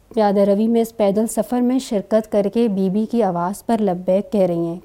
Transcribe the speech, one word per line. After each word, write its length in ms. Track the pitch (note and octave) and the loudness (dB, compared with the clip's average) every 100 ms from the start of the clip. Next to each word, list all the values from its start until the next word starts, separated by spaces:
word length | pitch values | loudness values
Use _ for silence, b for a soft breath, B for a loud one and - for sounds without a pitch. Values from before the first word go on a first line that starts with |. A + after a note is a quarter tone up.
| _ | _
प्यादा 300 | A3+ G#3 G3+ | 0 2 2
रवी 240 | G3+ G3+ A3 | 2 2 2
में, 140 | A#3 | 2
इस 100 | A3+ | 0
पैदल 360 | - G3+ G3+ A3+ | 0 0 2 -2
सफ़र 340 | A#3 G#3+ B3 | -4 -2 0
में 160 | B3 C4 | 0 0
शिरकत 460 | - G#3 - A3 G#3+ | -2 -4 0 -2 0
करके 420 | G#3 G3 A3+ A#3 | -2 0 0 0
बीबी 360 | G3 F#3+ G3+ A3 | 0 0 0 -2
की 160 | A#3 | 0
आवाज़ 420 | G3 F3 F3 G3+ - | 0 0 -4 -6 -4
पर 120 | A3+ | 0
लब्बैक 500 | G3+ F3+ F#3 F#3+ G3+ | 0 -2 0 0 0
कह 120 | G#3 F#3 | 0 0
रही 200 | E3+ E3+ | 0 -4
हैं 160 | F3 | -6